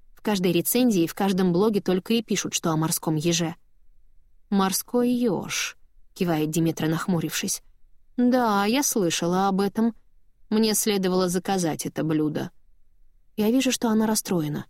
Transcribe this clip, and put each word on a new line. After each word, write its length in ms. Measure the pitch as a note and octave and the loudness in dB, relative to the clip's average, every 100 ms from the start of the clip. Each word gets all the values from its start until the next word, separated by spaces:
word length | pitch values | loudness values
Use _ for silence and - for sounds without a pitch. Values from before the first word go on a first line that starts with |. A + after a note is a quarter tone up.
| - - | -20 -8
В 60 | |
каждой 300 | A3 G3+ F3+ | -2 0 2
рецензии, 560 | E3+ - A#3+ B3 F#3+ E3 | 0 2 2 4 2 0
в 60 | |
каждом 400 | - G3 F#3 F#3 | 0 0 2 2
блоге 280 | F3 A3 G3+ | 4 2 2
только 320 | F#3 F#3 - | 0 -2 0
и 100 | A3+ | -2
пишут, 300 | - F#3+ - | 0 -4 -4
что 180 | - E3+ | -4 -2
о 60 | D#3 | 0
морском 380 | D#3+ - F#3 D#3 | 0 -2 -2 -2
еже. 400 | E3+ E3 E3 - _ - - - - - - - - | 0 0 -2 -8 _ -20 -20 -20 -20 -20 -20 -16 -2
«Морской 600 | G3 F#3+ G3 - B3 B3 | 0 0 -2 -2 0 0
еж», 680 | B3 A#3+ D#3+ - - - - - - - | 0 0 -2 -4 -6 -6 -10 -20 -20 -12
кивает 360 | - F3 D#3 D#3 | -4 -2 0 0
Диметра, 380 | E3 E3 D#3+ D#3+ | 0 0 0 -2
нахмурившись. 720 | D#3+ - E3+ D#3+ - G3 - - - - - - - | -2 -2 -2 -2 -6 -6 -8 -12 -20 -20 -20 -10 0
«Да, 480 | B3 B3+ A#3 G3+ G3+ | 2 2 2 2 2
я 180 | C4 | 0
слышала 640 | C#4 A#3 E3+ - E3+ F#3 G3 | 0 0 0 0 0 2 2
об 140 | F#3+ | 0
этом. 340 | G3+ - A3+ - - - - - - | 0 0 -2 -2 -18 -20 -20 -16 -2
Мне 240 | G#3+ A3 | 0 2
следовало 560 | G#3 A3 G3+ F#3 F#3 F#3 | 2 0 0 2 2 0
заказать 560 | F3+ F#3 F#3+ E3 D#3 - | -2 -2 -2 -2 -4 -6
это 180 | - | -4
блюдо». 480 | D#3 D#3 D3+ D#3 F#3 - - - - - - - _ - | -2 0 0 -4 -8 -14 -20 -20 -20 -20 -20 -20 _ -2
Я 140 | G#3+ | 0
вижу, 200 | C4 B3+ | 2 0
что 180 | A#3 A#3 | 0 0
она 160 | A3 A3 | 2 2
расстроена. 600 | G#3+ - F3+ D3+ D3 | 0 0 -2 -2 -6